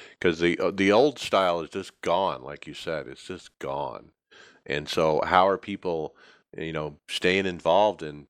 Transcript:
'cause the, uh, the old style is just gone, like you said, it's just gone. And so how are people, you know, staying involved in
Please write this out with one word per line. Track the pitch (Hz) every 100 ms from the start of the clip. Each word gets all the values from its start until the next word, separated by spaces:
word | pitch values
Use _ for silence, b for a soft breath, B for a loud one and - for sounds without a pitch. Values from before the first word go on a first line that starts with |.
| B B
'cause | 90 82
the, | 85 85
uh, | 90
the | 95 98
old | 104 147 131
style | - 101 95 85
is | 78
just | 98 92 -
gone, | 92 87 95 67
like | 65 73 -
you |
said, | 71 - 80 65
it's | 67 -
just | 92 - -
gone. | 67 67 69 53 - _ _ B B B -
And | 73 -
so | - 80 78 -
how | 92 95
are | 95
people, | - 98 92 82 76 _ b b b -
you | 80
know, | 78 76 73 -
staying | - 90 95 95
involved | 87 82 90 104 82
in | 80 73